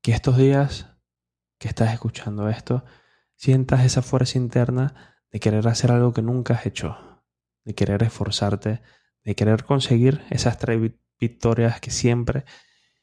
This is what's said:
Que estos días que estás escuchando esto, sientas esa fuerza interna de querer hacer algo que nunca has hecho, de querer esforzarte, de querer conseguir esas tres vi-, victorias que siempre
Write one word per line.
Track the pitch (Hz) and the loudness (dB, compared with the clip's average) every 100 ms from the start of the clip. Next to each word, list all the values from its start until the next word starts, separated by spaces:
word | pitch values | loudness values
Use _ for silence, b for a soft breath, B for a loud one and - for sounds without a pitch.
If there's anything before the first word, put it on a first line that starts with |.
Que | - | 0
estos | 113 - 127 | 0 2 4
días | 135 139 143 - - _ _ _ _ _ _ _ | 4 4 0 -4 -14 _ _ _ _ _ _ _
que | 107 | -8
estás | - 113 | -2 -2
escuchando | 113 113 - - 104 104 | 0 -6 -8 -10 -4 -4
esto, | 110 - 127 b b b b b _ | -4 -4 -4 b b b b b _
sientas | - 131 131 131 | 2 2 2 2
esa | 127 131 | 4 2
fuerza | - 131 127 131 | 0 0 0 -2
interna | 120 127 120 127 139 - - _ _ | -2 0 0 0 -2 -6 -20 _ _
de | 110 | -2
querer | 110 107 113 | 0 2 0
hacer | 117 123 | 2 2
algo | 120 120 | 4 2
que | 117 | 0
nunca | 113 127 120 | -2 -4 -2
has | 123 110 | -2 -2
hecho, | - 80 - - _ _ _ _ _ | -6 -10 -10 -20 _ _ _ _ _
de | - | -14
querer | 98 98 101 | -4 -2 2
esforzarte, | 113 - 101 - 101 101 107 107 b b b _ | 0 -2 -6 -2 -2 -2 -4 -6 b b b _
de | - | -8
querer | 98 104 110 | 0 2 2
conseguir | - 139 - 117 123 151 - | 2 -2 2 4 4 2 -4
esas | 131 127 - | -2 -2 -2
tres | 120 113 | -2 0
vi-, | 110 - _ _ | -2 -6 _ _
victorias | 117 - 117 113 117 - | -6 -2 0 2 0 -2
que | - | -8
siempre | - 123 120 120 135 b b b b b b | -2 0 0 -2 -4 b b b b b b